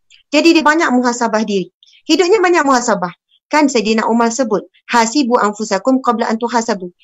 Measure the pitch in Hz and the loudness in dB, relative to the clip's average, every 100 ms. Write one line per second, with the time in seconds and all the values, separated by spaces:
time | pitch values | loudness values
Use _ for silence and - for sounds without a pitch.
0 | _ _ _ 294 330 330 294 311 320 247 | _ _ _ 2 4 4 4 2 2 0
1 | 247 240 233 214 214 196 175 _ _ _ | 0 -2 -2 -2 -2 -4 -6 _ _ _
2 | - 330 349 427 359 349 277 254 240 196 | -2 0 2 2 2 2 2 0 0 -2
3 | 180 - _ _ _ 294 285 240 208 220 | -4 -10 _ _ _ 0 2 0 0 0
4 | 214 226 233 226 240 202 - _ - 240 | 0 0 0 -2 -2 -4 -6 _ -2 0
5 | 226 294 240 247 208 202 214 190 254 262 | 0 0 0 0 0 -4 -4 -4 0 0
6 | 240 226 226 226 233 233 226 202 180 - | 0 -2 -2 -4 -2 -4 -2 -6 -8 -16